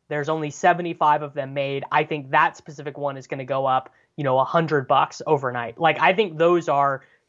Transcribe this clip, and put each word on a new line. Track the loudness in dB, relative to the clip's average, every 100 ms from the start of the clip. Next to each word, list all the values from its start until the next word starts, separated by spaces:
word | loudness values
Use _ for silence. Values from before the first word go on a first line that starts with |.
| -8
There's | -6 -2
only | -2 -4
seventy-five | 0 2 2 0 0 2 2
of | -2
them | -8 -8
made. | -4 -4 -4 -2
I | -2
think | 0 -6 0
that | 2 2 0
specific | -20 -14 -14 -6
one | -6 -6
is | -10
gonna | -10
go | -4 -2 0
up, | 0 -2 _ _ -6
you |
know, | 0 2
a |
hundred | 2 2 2 0 2
bucks | 2 2 -4 -2
overnight." | 0 0 -6 -8 0
Like, | 0 4
I | 2
think | 2 0 2
those | 2 2 2
are | 2 2 0 _ _